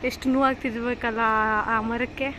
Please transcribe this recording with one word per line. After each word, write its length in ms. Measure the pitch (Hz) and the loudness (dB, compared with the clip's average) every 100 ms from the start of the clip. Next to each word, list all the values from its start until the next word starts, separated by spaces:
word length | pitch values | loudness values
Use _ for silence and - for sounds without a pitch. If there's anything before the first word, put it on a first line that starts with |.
| 254 | -4
ಎಷ್ಟು 220 | - 262 | -2 0
ನೋವಾಗ್ತಿರ್ಬೇಕಲ್ಲ 880 | 262 269 262 262 226 240 240 240 220 | 4 4 2 -4 -4 -4 -2 -2 0
ಆ, 560 | 226 220 214 214 214 226 | 2 4 2 2 2 0
ಆ 20 | 220 | 0
ಮರಕ್ಕೆ. 400 | 233 247 - 269 | -2 -2 -4 -6